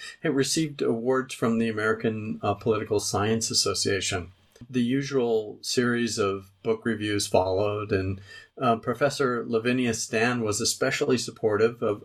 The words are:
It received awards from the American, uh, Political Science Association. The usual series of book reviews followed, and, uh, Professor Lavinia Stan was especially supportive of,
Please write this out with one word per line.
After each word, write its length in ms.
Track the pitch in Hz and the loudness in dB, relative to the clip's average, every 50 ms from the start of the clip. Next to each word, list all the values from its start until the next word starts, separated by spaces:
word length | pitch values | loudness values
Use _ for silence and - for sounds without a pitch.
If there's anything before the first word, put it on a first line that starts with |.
| - - - - - | -18 -18 -18 -6 -2
It 100 | 165 135 | 0 2
received 480 | 139 135 135 - 165 160 151 143 139 | 2 2 2 2 0 0 -2 -2 -2
awards 520 | 139 131 123 113 113 123 131 131 131 135 - | 0 0 0 0 0 2 2 0 0 -2 -6
from 240 | - - 117 113 113 | -2 0 2 2 2
the 100 | 113 113 | 0 0
American, 720 | 110 107 107 110 110 110 - 117 110 110 107 110 113 - | -2 0 0 0 0 2 0 -2 -2 -2 -6 -6 -8 -4
uh, 120 | - 104 101 | -2 -2 -2
Political 480 | - - 120 110 104 107 - 107 104 | 0 0 0 0 0 0 0 -2 -2
Science 500 | - - - 98 101 107 113 113 110 - | 0 0 0 0 2 2 2 0 0 0
Association. 800 | - - - 101 95 - - 107 101 95 92 - 101 92 85 87 - _ _ _ _ - 120 - | 0 0 0 0 0 0 0 0 0 0 0 -2 -2 -4 -4 -8 -14 _ _ _ _ -20 -20 -6
The 140 | 127 127 120 | -2 0 0
usual 720 | 117 131 139 139 135 139 131 120 120 113 110 107 104 - - | 2 0 0 -2 0 0 0 2 4 2 2 0 -2 -10 -12
series 560 | - - - - 123 120 120 120 120 113 98 113 | -8 -2 0 0 2 2 2 0 0 -2 0 0
of 340 | 104 98 98 98 95 - _ _ _ | 0 0 0 -2 -6 -12 _ _ _
book 220 | 117 110 110 - | -2 -2 0 0
reviews 420 | 117 113 101 104 104 104 101 98 - | -2 -2 0 0 -2 0 0 -2 2
followed, 640 | - 98 92 95 92 95 104 104 104 104 107 101 | 2 2 4 4 2 2 0 0 0 -2 -2 0
and, 300 | 107 95 95 95 98 95 - - - - - _ _ - | 0 0 0 -2 -4 -6 -10 -18 -20 -20 -20 _ _ -2
uh, 140 | 135 123 117 113 | 0 2 2 2
Professor 680 | - 127 120 - 151 139 139 - 143 127 123 117 113 123 | 0 -4 -2 0 0 0 2 2 0 0 0 -2 -4 0
Lavinia 460 | 117 113 110 123 123 127 127 120 113 | -2 0 2 2 2 2 2 0 0
Stan 480 | 113 - - - 110 110 123 123 123 | -2 -4 -2 0 0 2 2 0 0
was 180 | 113 107 104 - | 0 -2 -2 0
especially 580 | 117 - - - - 131 131 - 147 135 131 117 | 0 -2 0 0 0 0 0 0 2 2 2 0
supportive 640 | - - - - - 110 107 101 110 120 120 - | 0 -4 -8 0 0 2 4 4 4 4 2 0
of, 220 | 123 110 101 - - | -2 -2 -2 -2 -4